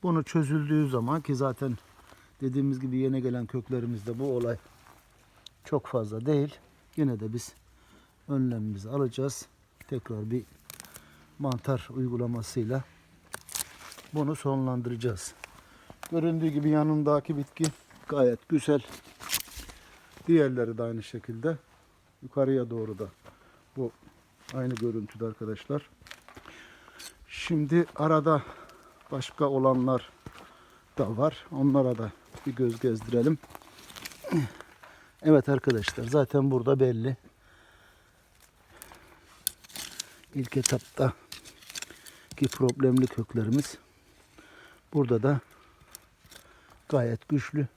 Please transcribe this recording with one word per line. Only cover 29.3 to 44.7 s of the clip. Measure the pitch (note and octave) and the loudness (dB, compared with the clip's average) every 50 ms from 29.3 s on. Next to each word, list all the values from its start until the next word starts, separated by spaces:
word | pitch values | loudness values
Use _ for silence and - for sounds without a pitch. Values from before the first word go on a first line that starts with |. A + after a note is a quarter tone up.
| - - D3+ | -2 0 0
olanlar | C#3+ C#3 C3+ C3 C3+ C3 B2+ B2 C3 C3 B2 - - - - _ - - - - - - - - - - - _ _ _ - | 2 2 4 4 6 6 6 4 2 2 0 -2 -6 -20 -20 _ -20 -20 -18 -20 -20 -20 -20 -20 -20 -20 -20 _ _ _ -2
da | C3+ G2 A2 G#2+ | -2 -2 2 2
var. | C3+ D#3 D3+ - - - | 0 0 0 -2 -14 -10
Onlara | E3 C#3 C3+ C#3+ C3+ C#3 C3+ B2+ B2 A2 | -4 2 2 4 6 6 4 4 2 -2
da | A2+ G#2 - - - - - - - C#3+ | -4 -8 -8 -12 -20 -20 -20 -10 -8 -8
bir | B2+ | -2
göz | A#2 C3 A#2+ A2+ A2 | 0 0 0 0 0
gezdirelim. | - B2+ A2+ A2 G#2+ A2 A#2 A#2+ A#2 D3 D#3+ C#3+ - - - - - - - - - - - - - - - - - C#5 - E3+ C#3 G#2+ - - - - - _ - - - - - - _ _ | 0 0 0 0 -4 0 2 4 4 4 2 2 -4 -16 -20 -20 -20 -20 -20 -20 -20 -20 -18 -16 -16 -16 -16 -14 -8 -2 0 0 0 0 -4 -12 -20 -20 -20 _ -20 -20 -20 -20 -20 -20 _ _
Evet | - D3+ D#3 C#3+ B2+ - | 4 6 6 6 8 4
arkadaşlar, | C#3 C3 - - B2+ A2+ G2+ - - - A#2 | 0 2 2 2 0 0 0 -2 -4 -4 -6
zaten | A#2 B2+ D3+ C#3 - - C#3+ C3+ C#3 | 0 2 2 2 4 2 2 2 4
burada | C3+ B2+ A#2 B2 C#3 C3 | 2 2 4 2 4 4
belli. | C3 B2+ A#2+ A2+ A2+ C3 C3 - _ - _ _ _ _ _ _ _ _ _ _ _ - _ _ _ _ _ _ _ _ _ _ - _ _ _ _ _ - - - - - - - - - - - - - - - - - _ - - - - - - - - - - - - - _ - | 4 2 2 0 -2 -4 -4 -6 _ -20 _ _ _ _ _ _ _ _ _ _ _ -20 _ _ _ _ _ _ _ _ _ _ -20 _ _ _ _ _ -20 -20 -20 -20 -20 -20 -20 -20 -20 -20 -20 -20 -20 -8 -8 -8 -8 _ -20 -18 -14 -14 -14 -14 -12 -14 -14 -14 -16 -20 -20 _ -8
İlk | C#3 C3 B2 - C3+ | -6 -6 -2 -2 0
etaptaki | B2+ - - B2 - - - - B2+ C3 - - - - - - - - - - - - - - - - - - - - - - - - - - D3 B2+ | 2 2 0 0 -2 -6 -2 0 0 0 0 -2 -14 -18 -18 -18 -18 -20 -20 -20 -20 -16 -14 -14 -14 -14 -18 -20 -20 -20 -20 -20 -20 -20 -4 -2 -2 -2
problemli | - - C3 B2+ B2 C3+ C3+ C3 B2 C3 B2+ B2 | 0 2 0 0 2 4 4 4 6 6 4 2
köklerimiz. | - - A2+ - - A#2 A2 G#2+ A#2 C#3 C#3+ - - - _ _ _ _ _ _ _ _ _ _ _ - - - - - - - | 0 -4 -6 -4 -2 -2 0 2 2 0 0 -2 -8 -16 _ _ _ _ _ _ _ _ _ _ _ -20 -20 -20 -20 -20 -20 -20